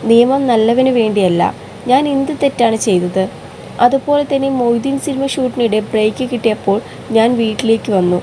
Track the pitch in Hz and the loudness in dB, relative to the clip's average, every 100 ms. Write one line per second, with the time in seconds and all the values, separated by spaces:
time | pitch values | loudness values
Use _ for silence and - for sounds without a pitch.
0 | 220 233 240 269 269 226 220 240 262 247 | 4 4 4 2 2 2 2 2 2 2
1 | 220 208 185 170 170 - - - 240 254 | 2 2 2 2 0 -4 -16 -12 0 2
2 | 294 277 269 294 285 269 233 220 226 180 | 2 -2 -2 0 -2 2 0 0 0 0
3 | 175 185 190 - - - - - 240 269 | 0 -2 -4 -6 -18 -18 -16 0 2 2
4 | 262 294 285 277 269 269 240 233 269 269 | 0 0 0 -2 0 0 0 0 0 -4
5 | 277 262 277 285 254 247 233 214 214 220 | -4 -4 -4 -2 -4 0 0 0 -2 0
6 | 214 214 247 240 226 208 - 202 - - | 0 -2 -6 0 0 0 0 -2 -4 -18
7 | - 220 233 247 226 214 220 220 220 196 | -2 2 2 2 -2 -2 0 0 2 0
8 | 180 180 | 2 0